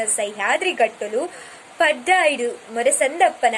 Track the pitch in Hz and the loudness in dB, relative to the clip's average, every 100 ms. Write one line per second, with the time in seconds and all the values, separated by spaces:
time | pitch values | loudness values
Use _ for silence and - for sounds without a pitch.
0 | 220 - 208 208 202 302 370 - 226 - | -2 -2 -4 -4 -2 0 0 0 0 0
1 | 208 220 349 - - - - - 320 262 | -6 -4 -6 -8 -20 -20 -8 0 0 2
2 | 247 370 311 269 240 - - 226 240 294 | 2 2 2 0 -4 -6 -8 -2 0 2
3 | 269 330 370 - 240 | 0 2 2 2 0